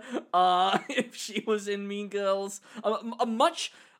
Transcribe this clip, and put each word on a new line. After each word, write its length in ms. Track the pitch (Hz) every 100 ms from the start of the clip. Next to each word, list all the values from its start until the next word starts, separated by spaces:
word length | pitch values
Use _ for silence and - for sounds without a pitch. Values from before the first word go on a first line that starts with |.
| - 240 -
uh, 460 | 180 180 180 190 196
<laughs> 40 | -
if 280 | 254 - -
she 260 | - 214 220
was 200 | 214 202
in 200 | 202 202
Mean 200 | 202 208
Girls. 520 | 202 196 196 196 - - -
A, 80 | 202 220 233 233
a 60 | 240
much, 460 | 226 320 330 - - - _